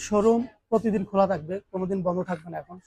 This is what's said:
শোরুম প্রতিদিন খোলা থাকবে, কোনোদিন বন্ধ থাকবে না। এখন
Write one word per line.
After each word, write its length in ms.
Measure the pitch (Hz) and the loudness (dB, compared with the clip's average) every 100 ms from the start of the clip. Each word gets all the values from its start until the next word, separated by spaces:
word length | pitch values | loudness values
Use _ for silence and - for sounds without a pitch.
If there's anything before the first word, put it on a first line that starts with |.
| - | 0
শোরুম 340 | 208 214 233 240 - _ | 2 4 4 0 -10 _
প্রতিদিন 340 | 226 226 208 - | 0 2 0 0
খোলা 160 | 196 196 | 2 2
থাকবে, 240 | 185 156 190 - | 0 -6 -10 -8
কোনোদিন 280 | 190 185 196 175 | -6 -4 -2 -2
বন্ধ 120 | 175 180 | -2 -4
থাকবে 180 | 175 170 | -8 -8
না। 60 | 160 | -12
এখন 140 | - 185 | -12 -18